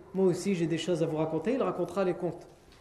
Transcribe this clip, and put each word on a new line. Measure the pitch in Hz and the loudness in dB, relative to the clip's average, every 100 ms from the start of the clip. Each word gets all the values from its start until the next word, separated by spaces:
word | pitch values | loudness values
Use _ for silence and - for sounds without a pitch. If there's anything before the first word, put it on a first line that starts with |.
| - | -8
moi | 185 185 | 2 2
aussi | 165 202 | 4 0
j'ai | 175 165 | 0 0
des | 160 | 0
choses | - 165 | 0 0
à | 156 | 0
vous | 151 | 0
raconter. » | 156 160 214 | 0 0 0
Il | 262 | 0
racontera | 185 180 170 196 | 0 -2 -2 0
les | 185 | 0
contes. | 175 170 - - - - - | 0 -4 -6 -14 -20 -20 -20